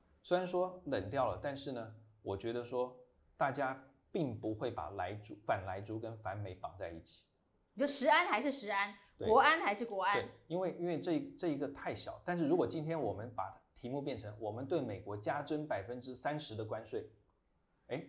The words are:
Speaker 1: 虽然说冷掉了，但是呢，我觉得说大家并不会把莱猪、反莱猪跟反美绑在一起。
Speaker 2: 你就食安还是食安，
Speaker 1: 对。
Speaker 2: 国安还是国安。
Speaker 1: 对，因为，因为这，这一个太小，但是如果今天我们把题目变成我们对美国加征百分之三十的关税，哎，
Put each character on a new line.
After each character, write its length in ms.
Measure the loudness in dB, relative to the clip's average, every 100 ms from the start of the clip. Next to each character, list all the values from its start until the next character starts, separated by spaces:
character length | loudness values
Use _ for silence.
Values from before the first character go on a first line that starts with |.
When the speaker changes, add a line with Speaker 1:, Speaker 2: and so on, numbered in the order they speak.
| _ _
Speaker 1:
虽 140 | 0 0
然 100 | 2
说 340 | 2 0 -2 -4
冷 240 | -2 0
掉 200 | 0 2
了， 80 | 0
但 140 | -4 -6
是 160 | -6
呢， 200 | -6 -8 -12 -20 _
我 160 | -4 -2
觉 160 | -2
得 100 | -2
说 340 | 0 0 0 -4 -20 _ _ 0
大 160 | 0
家 320 | 2 0 -2 -10 _ _
并 300 | -2 0 0
不 160 | -2 0
会 160 | -2
把 200 | -2 -4
莱 220 | -4 -4 -4
猪、 200 | -10 -6 0
反 200 | 0 0
莱 160 | -6
猪 180 | -4 -6
跟 180 | -6 -8
反 180 | -6 -6
美 180 | -6 -8
绑 220 | -10 -8
在 140 | -8
一 100 | -8
起。 240 | -14 -18 -20 _ _ _ _
Speaker 2:
你 80 | -2
就 40 | 0
食 220 | 2 6
安 200 | 6 6
还 140 | 2
是 80 | 2
食 200 | 0 0
安， 240 | 0 0 -4 -16 -2
Speaker 1:
对。 100 | 6
Speaker 2:
国 140 | 10
安 180 | 10 8
还 160 | 4 0
是 100 | 0
国 160 | 0
安。 120 | 2 2
Speaker 1:
对， 140 | 0 -6 -4
因 100 | -2
为， 200 | -2 -2
因 80 | 0
为 100 | 0
这， 220 | 2 0 0 -2
这 120 | 0
一 80 | 0
个 100 | -2
太 260 | -4 -6
小， 280 | -4 -6 -6
但 140 | -2 2
是 100 | 4
如 80 | 6
果 100 | 4
今 200 | 2 -2
天 120 | 0
我 140 | 0
们 160 | -2 -6 -6
把 260 | -6 -8 _ -12
题 140 | -4
目 120 | -2
变 160 | -2 -4
成 160 | -6 -6
我 100 | -4
们 160 | -4 0
对 140 | 0
美 220 | 0 -4
国 160 | -6 -4
加 240 | -2 -2
征 260 | 0 -2 0
百 160 | -2
分 180 | -4 -8
之 140 | -8 -6
三 240 | -4 -4
十 160 | -4 -4
的 80 |
关 220 | -4 -4 -4
税， 240 | -4 -6 -12 _ _ _ _ _ _ -8
哎， 180 | -6